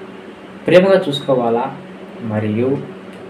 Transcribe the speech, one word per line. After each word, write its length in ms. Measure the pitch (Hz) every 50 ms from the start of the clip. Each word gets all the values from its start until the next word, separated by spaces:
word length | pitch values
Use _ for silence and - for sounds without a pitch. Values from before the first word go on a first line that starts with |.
| - - - - - - - - - - - - -
ప్రేమగా 340 | 147 160 180 185 196 196 185 -
చూసుకోవాలా, 580 | 147 139 - - - 135 123 117 117 117 117 131 139 - - - - - - - - - - 117 113 107
మరియు 360 | 107 107 107 107 113 123 135 139 139 - - - - - - - - -